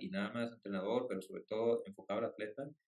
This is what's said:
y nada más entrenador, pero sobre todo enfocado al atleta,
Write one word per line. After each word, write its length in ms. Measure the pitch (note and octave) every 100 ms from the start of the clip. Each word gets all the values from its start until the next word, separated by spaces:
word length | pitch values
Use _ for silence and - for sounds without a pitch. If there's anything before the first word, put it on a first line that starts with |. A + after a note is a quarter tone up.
y 100 | G2
nada 220 | F#2+ G#2+
más 200 | A#2 A#2
entrenador, 540 | - G2+ G2 G2 B2 B2+
pero 140 | G2
sobre 220 | - -
todo 380 | - G#2+ A#2 A#2 G2
enfocado 340 | G2 F#2 G#2
al 60 | A2+
atleta, 420 | - G#2+ - D3 - _